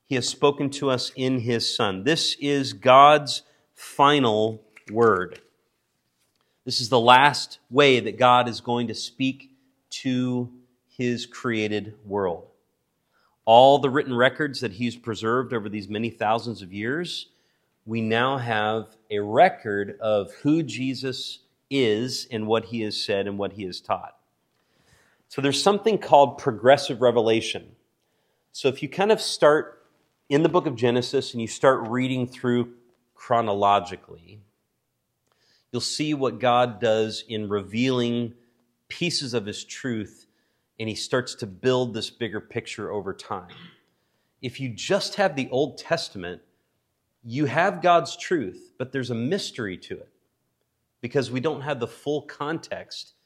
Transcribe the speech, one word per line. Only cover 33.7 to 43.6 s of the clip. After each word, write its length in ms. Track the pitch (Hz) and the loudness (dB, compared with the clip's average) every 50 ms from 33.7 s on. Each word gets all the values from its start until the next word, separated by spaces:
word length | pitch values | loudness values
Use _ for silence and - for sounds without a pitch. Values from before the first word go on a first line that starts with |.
| 101 101 101 - 95 - - - 85 85 85 87 104 107 101 _ _ _ _ _ _ _ _ _ _ _ _ _ _ _ _ _ _ _ _ _ _ _ _ _ | 4 4 2 -4 -14 -16 -16 -20 -20 -20 -20 -20 -20 -20 _ _ _ _ _ _ _ _ _ _ _ _ _ _ _ _ _ _ _ _ _ _ _ _ _ _
you'll 80 | - 120 | -8 -6
see 320 | - - - - 156 151 | -6 -6 -6 -4 -4 -4
what 260 | 151 139 135 120 117 107 | -2 -2 -2 -4 -4 0
God 420 | 123 123 123 123 123 123 110 98 | 0 2 4 4 2 0 -2 -2
does 440 | 120 113 110 110 110 110 107 - - - | 0 2 2 2 0 -2 -4 -10 -10 -8
in 200 | 113 107 107 98 | -8 -6 -4 -2
revealing 840 | 104 101 95 95 104 117 127 131 127 123 120 120 120 120 120 113 117 _ _ _ _ _ _ _ _ _ _ - | -4 -4 -4 -4 -2 -2 0 0 0 0 0 0 -2 -2 -4 -6 -8 _ _ _ _ _ _ _ _ _ _ -16
pieces 460 | - - 175 170 165 - 143 120 117 | -8 -6 -4 -4 -4 -4 -6 -4 -6
of 120 | 117 98 | -6 -6
his 180 | 104 98 - - | -6 -10 -12 -12
truth, 640 | - - - - 131 117 110 101 - - _ _ _ _ _ _ _ _ _ _ _ _ - | -14 -16 -10 -8 -6 -6 -6 -8 -10 -14 _ _ _ _ _ _ _ _ _ _ _ _ -10
and 100 | 110 110 | -10 -8
he 80 | 101 | -8
starts 400 | - - - 143 127 123 - - | -8 -6 -2 -2 -2 -2 -4 -10
to 100 | - 123 | -12 -12
build 480 | 98 92 90 - 127 127 127 127 117 104 | -12 -10 -4 0 0 2 2 0 -2 -4
this 160 | 110 104 - | -8 -8 -10
bigger 300 | - - 120 104 113 104 | -8 -8 -8 -6 -6 -8
picture 500 | - - - 117 - - - - 104 85 | -12 -8 -10 -10 -10 -10 -12 -10 -8 -8
over 240 | 101 104 92 98 95 | -8 -8 -8 -8 -10
time. 400 | - - - 107 92 90 90 - - | -12 -10 -10 -10 -10 -10 -14 -20 -20